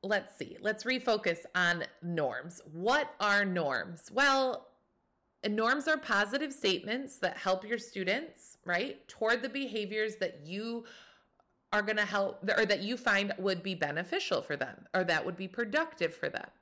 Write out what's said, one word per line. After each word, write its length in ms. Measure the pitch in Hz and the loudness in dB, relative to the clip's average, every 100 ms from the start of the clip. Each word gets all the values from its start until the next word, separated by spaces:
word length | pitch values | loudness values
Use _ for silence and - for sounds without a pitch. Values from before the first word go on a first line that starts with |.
let's 340 | 196 202 190 - | 2 0 0 -10
see. 200 | - - | -10 -4
Let's 240 | 208 214 | -2 -2
refocus 540 | 233 254 247 214 190 165 - | 0 0 2 2 2 -2 -2
on 300 | 185 175 170 - - | 2 4 2 -2 -6
norms. 600 | 175 170 139 117 151 175 - | -4 2 2 0 -8 -14 -14
What 420 | 160 196 277 233 - | -4 2 2 2 -2
are 240 | 208 202 | 2 4
norms? 640 | 196 180 151 123 131 170 - | 4 2 2 0 -4 -10 -6
Well, 560 | 214 277 269 262 247 - _ _ _ _ _ _ _ 208 | 2 4 6 2 -2 -8 _ _ _ _ _ _ _ -4
norms 420 | 208 226 285 285 | 2 2 2 2
are 100 | 311 | 0
positive 540 | - 208 202 269 294 | 2 2 2 0 -2
statements 680 | 269 202 185 - 240 277 - | 0 0 0 0 -4 -4 -2
that 180 | 180 - | -2 -2
help 300 | 196 190 208 | 0 0 0
your 120 | 226 | -4
students, 800 | 214 196 180 220 320 - - - | -4 -4 0 0 -2 -14 -16 -14
right, 420 | - 175 262 - - | -2 -2 -2 -6 -16
toward 340 | - 220 240 | -2 2 2
the 60 | 254 | 0
behaviors 680 | 269 262 214 202 214 214 214 | -4 -2 -4 -2 -2 -2 0
that 240 | 180 147 | -4 -4
you 400 | 147 190 226 233 233 - - - _ _ _ _ _ | -10 -6 -6 -6 -10 -20 -20 -20 _ _ _ _ _
are 100 | 208 | 0
gonna 220 | 208 214 | 2 0
help, 440 | 202 202 196 - 196 - | 2 2 0 0 0 2
or 100 | 220 | 4
that 140 | 202 | 2
you 160 | 202 240 | 0 -2
find 360 | 247 196 202 214 | 2 2 2 0
would 240 | 190 185 | 0 0
be 120 | 196 | -2
beneficial 680 | 180 147 147 175 381 - 156 | -2 0 -2 -2 -2 0 -2
for 140 | - 143 | 0 -4
them, 300 | 127 - - | -4 -6 -4
or 100 | 185 | 0
that 200 | 180 160 | 2 2
would 120 | 147 175 | 0 -4
be 120 | 190 | -8
productive 680 | - 233 294 320 - 170 | -4 0 0 0 0 -2
for 140 | - - | 0 -4
them. 200 | - - _ | -4 -10 _